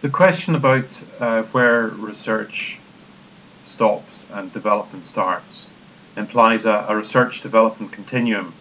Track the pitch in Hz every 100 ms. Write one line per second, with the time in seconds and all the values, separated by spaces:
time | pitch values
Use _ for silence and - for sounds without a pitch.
0 | 143 139 185 170 - 151 135 131 127 -
1 | - - 120 113 110 127 123 117 113 107
2 | 107 107 - 110 107 - - - - -
3 | - - - - - - - - 110 101
4 | - - - 104 95 107 104 104 104 92
5 | 85 - 92 - - - - - - -
6 | - - 107 117 113 113 110 104 104 107
7 | 104 131 123 - 131 113 110 - 101 -
8 | 98 127 120 104 90 78